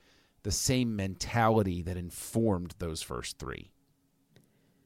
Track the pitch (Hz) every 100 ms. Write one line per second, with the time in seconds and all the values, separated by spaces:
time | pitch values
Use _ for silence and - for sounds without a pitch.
0 | _ _ _ _ 104 - - 127 120 104
1 | 95 90 - 120 113 110 98 90 87 90
2 | 87 - - 113 113 90 87 - 85 82
3 | - 62 - - 65 50 - _ _ _
4 | _ _ _ - _ _ _ _